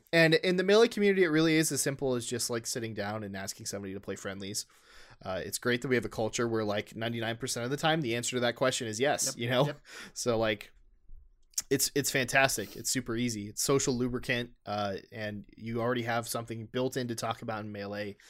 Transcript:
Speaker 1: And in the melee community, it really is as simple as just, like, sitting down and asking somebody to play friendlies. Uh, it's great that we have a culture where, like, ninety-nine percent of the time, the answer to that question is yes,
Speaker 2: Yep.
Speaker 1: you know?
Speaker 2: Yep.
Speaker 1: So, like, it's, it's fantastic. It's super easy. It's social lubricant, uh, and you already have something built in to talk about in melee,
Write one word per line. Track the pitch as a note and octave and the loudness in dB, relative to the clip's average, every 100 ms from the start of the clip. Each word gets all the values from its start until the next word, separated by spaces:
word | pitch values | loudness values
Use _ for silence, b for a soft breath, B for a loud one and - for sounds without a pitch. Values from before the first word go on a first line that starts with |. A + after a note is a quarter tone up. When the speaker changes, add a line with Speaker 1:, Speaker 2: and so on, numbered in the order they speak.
| - | 0
Speaker 1:
And | E3 D#3+ | 6 6
in | D#3+ F#3 F3+ | 6 4 2
the | |
melee | F#3 G#3 A#3 | 6 8 6
community, | A3 G3+ F#3+ | 6 4 6
it | F3 | 4
really | D#3 D#3+ D#3 | 6 6 6
is | D#3 | 4
as | C#3 | 2
simple | D3 C3+ C3+ B2 | -2 0 0 0
as | A#2+ | -2
just, | A#2 - | -4 -2
like, | A#2+ A#2 | -2 -4
sitting | C3 A2+ | -6 -6
down | G#2+ G2+ G#2+ | -4 -4 -4
and | G2+ G2 | -6 -8
asking | G2 - G#2+ | -8 -10 -8
somebody | G2+ G2+ | -8 -6
to | G2 | -8
play | G2 F#2+ | -8 -8
friendlies. | G2+ F#2+ G2 G#2+ - B B B B B | -8 -8 -8 -8 -8 B B B B B
Uh, | G2 F#2 | -6 -6
it's | F#2+ - | -4 -4
great | B2 A#2+ | 0 0
that | C#3 | 2
we | |
have | A#2+ | 0
a | G#2 | 0
culture | - A2 - A#2+ | -4 -2 0 0
where, | A2 | 0
like, | G#2 G#2 - G#2+ | 0 -2 -4 -6
ninety-nine | A2+ A#2 A2+ A#2 | -4 -2 -4 -4
percent | B2+ B2 | -4 -4
of | A#2+ | -4
the | C#3+ | -2
time, | D#3+ E3 | 0 2
the | B2+ A#2 | 0 -2
answer | A#2 B2 | -2 0
to | |
that | A#2+ A#2 | 0 2
question | C3 - A2+ | 0 0 -4
is | G#2+ | 0
yes, | C#3 B2+ - | 2 2 0
Speaker 2:
Yep. | - | -2
Speaker 1:
you | A#2 | 0
know? | B2 C#3+ | 4 2
Speaker 2:
Yep. | C#3+ - B B | 0 -14 B B
Speaker 1:
So, | - B2 A2+ | -6 0 2
like, | A2 G#2+ - - - _ _ - - _ _ - - | 2 0 -4 -20 -20 _ _ -18 -18 _ _ -8 0
it's, | C3+ - | 2 2
it's | C#3+ C3 | 0 0
fantastic. | C#3 B2 C#3 C3+ - G2 - | 0 2 4 4 2 -6 -6
It's | - | -4
super | C3 B2 A2+ | -2 -2 -2
easy. | B2 G#2+ G#2 | 0 -2 -8
It's | - | -4
social | - C#3 C3+ A#2+ | 2 2 2 0
lubricant, | B2 A#2+ B2+ A#2+ A#2+ - - | 0 -4 -2 -2 -4 -12 -6
uh, | G#2 G2+ F#2+ - | -4 -2 -4 -10
and | A2+ G#2+ G#2 G2+ - | -10 -8 -8 -12 -14
you | A2 A#2 | -8 -2
already | A#2 B2 | 0 -2
have | A#2 A#2 A#2 | 0 -2 -2
something | A#2+ A2+ A2+ A2 | -6 -6 -10 -6
built | B2 B2+ C3 | -2 -2 -2
in | B2 | -4
to | |
talk | A#2 A2+ G#2+ | -4 -4 -6
about | A#2 A2 | -6 -6
in | G#2+ | -8
melee, | G#2 G2+ G#2 G#2 G2 B | -8 -8 -6 -8 -10 B